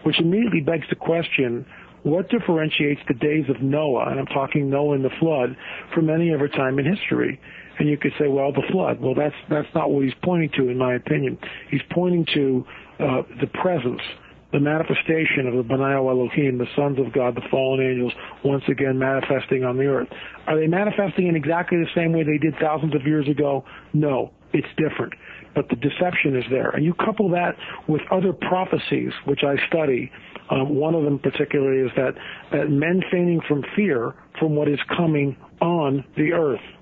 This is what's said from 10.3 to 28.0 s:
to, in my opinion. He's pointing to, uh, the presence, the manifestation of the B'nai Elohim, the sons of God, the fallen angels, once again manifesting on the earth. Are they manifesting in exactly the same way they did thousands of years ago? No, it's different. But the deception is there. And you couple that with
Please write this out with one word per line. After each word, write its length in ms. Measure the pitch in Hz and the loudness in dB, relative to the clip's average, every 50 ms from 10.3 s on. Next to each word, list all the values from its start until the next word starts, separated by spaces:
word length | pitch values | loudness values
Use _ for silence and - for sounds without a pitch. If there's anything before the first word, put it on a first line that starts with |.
| 180 170 160 143 - - | 2 2 0 0 0 0
to, 120 | 135 123 | 0 0
in 80 | 123 127 | 2 0
my 160 | 131 127 123 | 0 0 0
opinion. 440 | 123 - - 151 156 143 127 - - - - - - - - | -2 0 0 0 0 0 -2 -4 -6 -10 -16 -16 -16 -10 -4
He's 140 | - 139 - - | -4 -4 -4 -2
pointing 360 | - 175 180 180 180 175 160 - - | -2 0 2 2 2 2 0 0 0
to, 320 | 151 143 135 131 127 131 - - - - - - - | 2 2 2 2 0 -2 -4 -16 -20 -20 -20 -6 -2
uh, 220 | - - 127 127 - - - - | -2 0 0 0 -2 -4 -4 -4
the 60 | 139 - | -4 -4
presence, 540 | - - - 185 180 160 120 123 120 117 - - - - - - - - - _ | -4 -2 0 0 0 0 0 -2 -4 -4 -8 -12 -12 -14 -18 -20 -20 -20 -14 _
the 80 | - 143 | 0 2
manifestation 880 | 143 147 151 160 160 - - - - - 165 160 160 156 160 147 135 127 | 2 2 2 0 0 0 0 -2 0 0 0 2 2 0 0 0 0 0
of 60 | 117 | 0
the 100 | 127 123 | 0 0
B'nai 320 | 113 135 131 139 135 139 | 0 0 0 0 2 2
Elohim, 640 | 139 131 131 127 127 123 117 - 170 147 135 127 123 | 2 2 2 2 2 0 0 0 2 2 2 2 0
the 100 | 123 - - | -2 -2 0
sons 240 | - 143 143 139 131 | 0 0 0 2 0
of 140 | 135 120 - | -2 0 0
God, 220 | 143 123 123 123 | 0 0 0 0
the 60 | 120 - - | -4 -4 -2
fallen 300 | - 139 131 131 135 135 | 0 0 2 2 2 2
angels, 320 | 131 131 127 123 123 120 - - - - - - - | 2 0 0 0 0 -2 -4 -6 -12 -18 -18 -4 0
once 220 | 139 139 139 135 - | 0 0 0 0 -2
again 320 | 143 131 139 135 131 131 | 0 0 2 0 2 2
manifesting 640 | 131 131 135 135 123 - 143 131 - - - 131 127 | 2 2 0 0 0 0 0 0 0 0 0 0 0
on 140 | 127 123 131 | 0 0 0
the 80 | 135 | 2
earth. 240 | 143 139 127 123 - - - - - - - - | 2 2 0 -2 -4 -8 -16 -16 -16 -18 -10 -4
Are 140 | - 156 156 | 0 0 2
they 80 | 160 156 | 2 2
manifesting 600 | 170 180 202 208 202 208 202 190 160 - 185 180 | 2 2 2 0 0 0 -2 0 0 0 0 2
in 100 | 165 160 | 2 0
exactly 400 | 139 147 165 170 180 - 180 170 | 0 0 0 -2 0 0 0 0
the 100 | 165 - - | 0 0 0
same 160 | 175 170 165 | 0 2 2
way 120 | 165 165 160 | 2 2 2
they 140 | 147 151 151 | 2 0 2
did 180 | 139 160 147 - | 2 0 0 0
thousands 340 | 156 156 151 156 143 160 139 | 0 0 0 0 -2 0 -2
of 140 | 147 127 147 | 0 0 2
years 220 | 156 156 143 135 | 0 2 2 0
ago? 340 | 147 131 147 143 139 135 - - - - - - - | 0 0 2 0 0 -2 -4 -8 -20 -20 -20 -2 0
No, 380 | 151 151 147 139 120 - - - _ - - | 0 2 2 0 0 -2 -4 -8 _ -20 -2
it's 160 | - 147 135 - - | -2 -2 -2 -2 -2
different. 380 | - 156 147 - - 120 107 - - - - - - - - - | -2 -2 -2 -2 -4 -8 -8 -8 -16 -18 -20 -20 -20 -20 -6 -4
But 140 | 147 143 - | -4 -2 0
the 80 | - 120 | -2 0
deception 580 | 123 143 - - 185 180 175 - - 151 135 | 0 -2 0 2 0 0 2 0 0 2 0
is 80 | 127 120 110 | 0 0 0
there. 200 | 127 131 117 117 | -2 0 0 0
And 120 | - - 147 | 0 0 0
you 100 | 165 175 | 0 0
couple 340 | - - - 208 - 214 185 | 0 -2 -2 0 0 0 2
that 260 | 165 175 175 175 - - - - - - - - | 2 2 0 0 -2 -6 -12 -14 -14 -12 -2 -2
with 140 | 156 147 | -2 -2